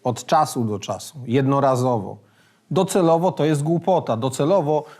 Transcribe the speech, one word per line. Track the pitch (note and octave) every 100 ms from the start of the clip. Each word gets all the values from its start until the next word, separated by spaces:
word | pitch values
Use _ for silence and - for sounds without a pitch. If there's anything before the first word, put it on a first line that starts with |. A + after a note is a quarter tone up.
Od | B2+ A#2+ -
czasu | D#3+ D3+ -
do | A2+ G#2
czasu. | - G2 - C#3+ A2+
Jednorazowo. | B2 C3+ C#3 C#3 B2+ B2+ A#2+ G2 G#2 _ _ _ _ _
Docelowo | E3 F#3 G#3 E3 E3 F3+
to | -
jest | D3+ D3+
głupota. | D3+ E3+ - F3+ - A2
Docelowo | C3+ C3 D3 G3 D3 D3+ D3